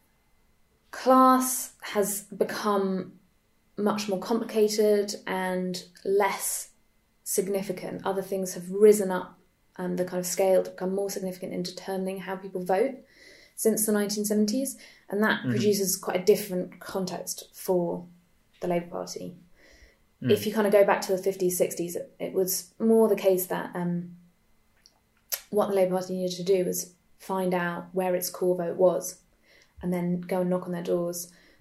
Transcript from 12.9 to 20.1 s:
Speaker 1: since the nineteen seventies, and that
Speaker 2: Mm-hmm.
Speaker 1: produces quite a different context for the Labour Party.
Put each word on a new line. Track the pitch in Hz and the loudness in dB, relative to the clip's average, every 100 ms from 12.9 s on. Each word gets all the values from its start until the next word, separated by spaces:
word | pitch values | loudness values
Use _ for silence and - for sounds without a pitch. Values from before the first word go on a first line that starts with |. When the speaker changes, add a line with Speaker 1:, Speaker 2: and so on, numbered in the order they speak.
| - - _ - - - - | -2 -18 _ -20 -20 -18 -2
Speaker 1:
since | 220 214 - | 0 2 2
the | |
nineteen | 208 202 208 | 2 0 -2
seventies, | 208 214 214 262 269 - - - - | 0 2 2 0 -4 -8 -18 -20 -6
and | 202 | 0
that | 214 - | 0 0
Speaker 2:
Mm-hmm. | 262 | 0
Speaker 1:
produces | 226 208 196 185 - | 2 2 2 0 -2
quite | - 185 | -4 2
a | |
different | 180 202 - 180 180 - | 4 4 2 -6 -6 -10
context | - 196 180 180 - - - | -8 -6 -6 -6 -10 -12 -16
for | - - 180 170 180 - - _ _ _ _ | -8 0 0 0 -4 -10 -20 _ _ _ _
the | 180 | -2
Labour | 175 170 | -2 -4
Party. | - 175 - 180 180 - _ - - - _ _ | -8 -10 -10 -12 -14 -20 _ -20 -20 -20 _ _